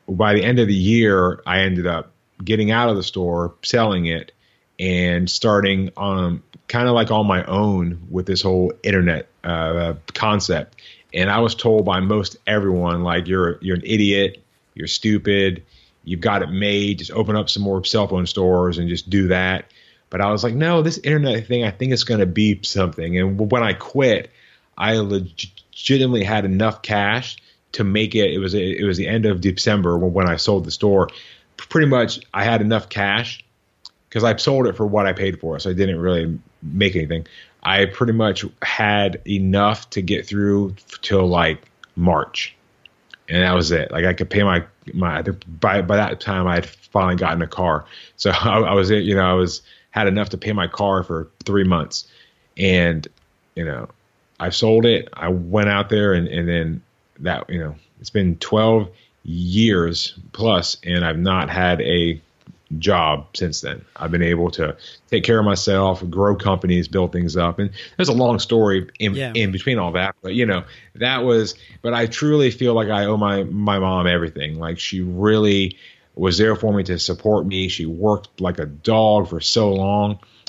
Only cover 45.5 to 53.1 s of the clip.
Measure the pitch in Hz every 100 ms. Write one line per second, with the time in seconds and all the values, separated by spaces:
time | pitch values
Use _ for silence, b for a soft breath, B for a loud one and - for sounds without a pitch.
45.5 | 82 104 98 90 104 104 - - 95 90
46.5 | 87 - - - 101 92 90 90 85 80
47.5 | - 90 76 B B B - 104 92 113
48.5 | 104 98 101 95 107 95 98 92 92 90
49.5 | - b b b 110 101 101 101 90 104
50.5 | 104 85 - 101 95 87 82 80 _ -
51.5 | 101 95 85 73 - b b b b b
52.5 | - 95 92 85 80 73